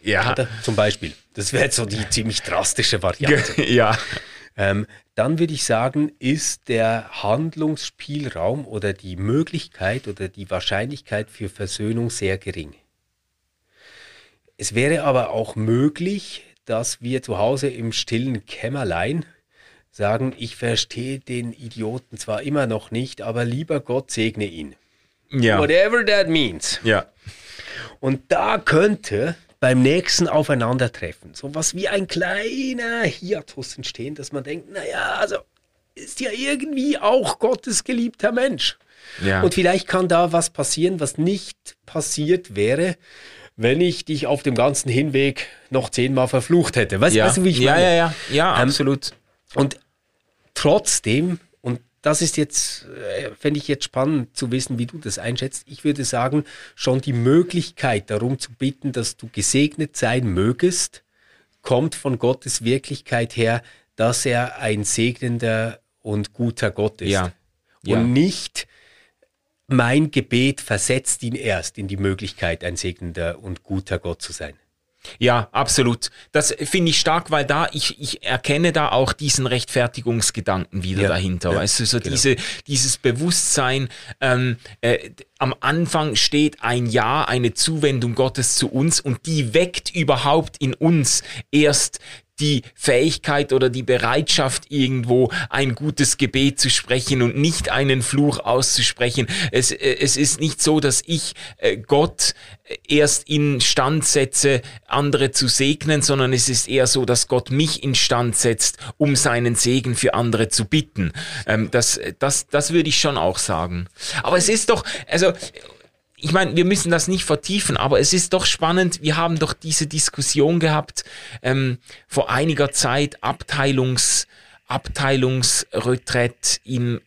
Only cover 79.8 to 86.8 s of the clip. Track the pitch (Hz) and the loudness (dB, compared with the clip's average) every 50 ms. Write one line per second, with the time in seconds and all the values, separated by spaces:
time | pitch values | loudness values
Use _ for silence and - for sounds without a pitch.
79.8 | 120 120 - - 120 120 117 113 107 - - - 92 - 95 92 90 - - 98 | 0 0 -2 -4 -2 -2 0 0 0 -2 -2 -2 -2 0 0 0 -2 -4 -6 -4
80.8 | 87 92 95 95 101 98 80 90 95 92 92 87 - 90 82 78 80 107 - - | -4 -2 0 2 2 2 2 0 0 -2 -2 -2 0 0 0 0 0 0 0 0
81.8 | 120 104 - - - - 139 127 - 139 127 120 - - - - - - 143 127 | 0 0 0 -2 -2 -2 -2 2 2 2 2 2 -2 -8 -10 -12 -8 -4 -2 0
82.8 | 127 135 - - - 131 117 123 156 175 170 - - - - - 135 127 131 135 | 0 0 -2 0 0 -2 0 0 0 0 0 0 0 0 0 0 2 0 0 0
83.8 | 135 123 - - - - - _ 135 135 127 123 127 127 117 120 - - - _ | -2 -4 -8 -14 -18 -18 -8 _ 0 2 2 2 2 0 -2 -4 -8 -20 -14 _
84.8 | - 117 120 - - - - - - _ _ _ 139 131 131 _ - 131 151 165 | 0 2 2 2 0 -8 -18 -20 -20 _ _ _ -4 -4 -2 _ 0 0 2 2
85.8 | 170 - - 160 151 151 113 101 - - - 147 151 151 147 _ - 117 123 123 | 0 0 0 -2 -2 0 0 0 0 2 4 4 2 2 0 _ -4 -2 0 0